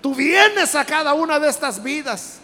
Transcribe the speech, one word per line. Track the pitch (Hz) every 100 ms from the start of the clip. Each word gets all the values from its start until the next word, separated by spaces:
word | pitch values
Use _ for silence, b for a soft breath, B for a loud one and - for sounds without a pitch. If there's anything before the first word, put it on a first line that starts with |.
tú | 277 262
vienes | 285 370 415 415 330 294
a |
cada | 277 311 302
una | 302 330 302
de | 302
estas | - 277 196
vidas | 240 294 269 208 - -